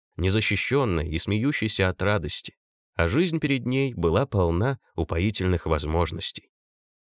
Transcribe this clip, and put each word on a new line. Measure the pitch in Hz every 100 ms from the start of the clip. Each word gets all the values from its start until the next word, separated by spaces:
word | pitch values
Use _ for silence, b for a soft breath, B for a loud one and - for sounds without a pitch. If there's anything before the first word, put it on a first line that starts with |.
| _ -
незащищенной | 90 107 - 101 - 135 123 85 78
и | 80
смеющейся | - 107 131 147 110 - 95
от | 87
радости, | 101 104 76 - - - _ _ _
а | - 85
жизнь | 120 180 160
перед | 143 135 123
ней | 131 135
была | 113 82 85 139
полна | 101 87 85 120 131 _
упоительных | - 80 85 101 104 92 87 82
возможностей. | 78 78 82 80 85 - - - _ _ _ _ _